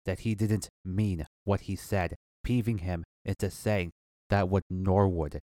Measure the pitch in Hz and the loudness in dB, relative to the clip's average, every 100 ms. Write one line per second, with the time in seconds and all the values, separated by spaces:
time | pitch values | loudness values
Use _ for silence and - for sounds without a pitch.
0 | - 90 113 104 110 107 - _ 95 92 | -6 -4 -2 0 2 0 -2 _ -4 0
1 | 107 85 - _ - 98 - 95 - 101 | 0 0 -6 _ -2 -2 -2 -8 -2 -2
2 | 85 85 _ _ - 123 110 110 87 85 | -2 -6 _ _ -2 0 0 -2 -2 -4
3 | 90 _ - 98 95 - 110 104 85 - | -6 _ -6 -2 -4 -2 0 0 -2 -8
4 | _ _ - 101 92 95 - 92 95 95 | _ _ 0 2 4 0 0 -2 4 6
5 | 98 85 76 - - | 6 2 -2 -6 -14